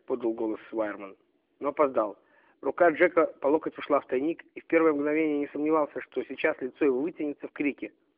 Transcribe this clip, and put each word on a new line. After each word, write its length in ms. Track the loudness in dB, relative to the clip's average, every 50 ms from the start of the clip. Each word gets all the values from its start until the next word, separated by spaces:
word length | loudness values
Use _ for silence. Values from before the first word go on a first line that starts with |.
| _
подал 260 | -6 -6 -2 -2 -4 -2
голос 260 | -2 -4 -4 -4 -6 -10 -8
Вайерман. 460 | -6 -4 -4 -4 -6 -10 -12 -16 -16 -20 _ _ _ _ _ _ _ _
Но 120 | -6 -6
опоздал. 480 | 0 0 0 2 2 0 -2 -2 -4 -10 _ _ _ _ _ _ _ _
Рука 300 | -6 -6 2 4 4 4
Джека 360 | 6 4 4 4 4 2 2 0 -2 -2
по 80 | 0 0
локоть 280 | 0 0 0 -4 -8 -10
ушла 220 | -4 0 0 0
в 60 | 0
тайник, 380 | 0 -2 -2 -2 -2 -4 -6 -10 -16 _
и 60 | -20
в 60 | -6
первое 260 | _ 2 4 4 4 4
мгновение 460 | 2 0 0 0 0 0 0 0 -2
не 80 | -4 -4
сомневался, 520 | -4 -4 0 2 2 2 0 0 -4 -10 -14
что 200 | -8 -8 -8 -6
сейчас 360 | -6 -6 -2 -2 -2 -2 -2
лицо 240 | -6 -10 -2 0 2
его 160 | 2 2 2
вытянется 480 | -2 -4 -4 -6 -6 -6 -6 -8 -12 -14
в 40 | -8
крике, 400 | -4 -4 -4 -4 -4 -10 -14 -14 _ _ _ _